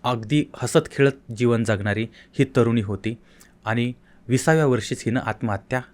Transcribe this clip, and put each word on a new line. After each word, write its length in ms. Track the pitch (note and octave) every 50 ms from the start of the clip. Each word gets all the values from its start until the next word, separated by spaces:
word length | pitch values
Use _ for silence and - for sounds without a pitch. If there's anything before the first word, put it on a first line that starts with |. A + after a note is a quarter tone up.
| -
अगदी 400 | B2 B2+ A2+ A2+ G#2+ C#3+ D3+ - - -
हसत 360 | - C3 A#2 - E3 - -
खेळत 400 | - - C#3 C#3 C#3 - _ - A#2
जीवन 280 | G#2 B2 A#2+ A#2 A2+ A#2
जगणारी 420 | G#2+ G#2+ G2+ G2+ G#2 G2+ G#2+ A#2 A2 - - - _ _ -
ही 60 | C#3
तरुणी 360 | - - C3+ A#2 A#2 A#2 A#2+
होती 360 | G#2 G2+ G2+ F#2+ - G#2+ A#2 - - _ _ - - _ _ _ _
आणि 280 | A2 A2+ A#2+ A#2+ B2 B2 _ _ _ - - _ -
विसाव्या 380 | B2 C3 - E3 D#3+ D#3+ D#3
वर्षीच 360 | C3+ B2 A#2 G#2+ - B2+ - -
हिनं 140 | A#2 A2+ C3
आत्महत्या 600 | - A2 G#2+ - - A2+ G2+ G2 - _ B2+ B2+ B2 -